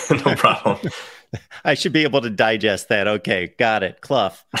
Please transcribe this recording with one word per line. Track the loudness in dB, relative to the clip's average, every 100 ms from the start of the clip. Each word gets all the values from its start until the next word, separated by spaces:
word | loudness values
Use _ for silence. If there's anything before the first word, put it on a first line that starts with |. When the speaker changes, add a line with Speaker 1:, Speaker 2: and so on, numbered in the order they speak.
| -2
Speaker 1:
<laughs> | 0 0
No |
problem. | 2 2 2 -2 -2 -6 -10 -18 -20
Speaker 2:
<laughs> | -14 -14 _ -6
I | -2 0
should | 0
be | 0
able | 2 0
to | -2
digest | 0 2 2 0 -2 0
that. | 0 2
Okay, | -2 -2 -2 -4 -2
got | 0 2
it. | -2 -6
Clough. | -2 0 0 -4 _ -8